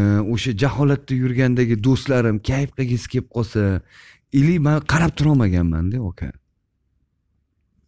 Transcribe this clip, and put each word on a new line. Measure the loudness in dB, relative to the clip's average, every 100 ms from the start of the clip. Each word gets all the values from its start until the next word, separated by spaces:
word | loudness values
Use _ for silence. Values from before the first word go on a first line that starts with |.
| 2 2
o'sha | 0 -2 -2
jaholatda | -2 -2 0 0 0 -2 -2
yurgandagi | -2 0 2 2 2 2
do'stlarim | 2 0 0 0 2 0
kayf | -2 -2 -4
qilgisi | -4 -4 -4 -4
kelib | -6 -6
qolsa, | -6 -4 0 0 0 -6 -20 -20 _ -4
ili | 2 2 2
men | 2 0
qarab | 0 0 0 0
turolmaganman-da, | 2 2 2 2 0 -2 -2 -4
aka. | -6 -8 -12 -12 _ _ _ _ _ _ _ _ _ _ _ _ _ _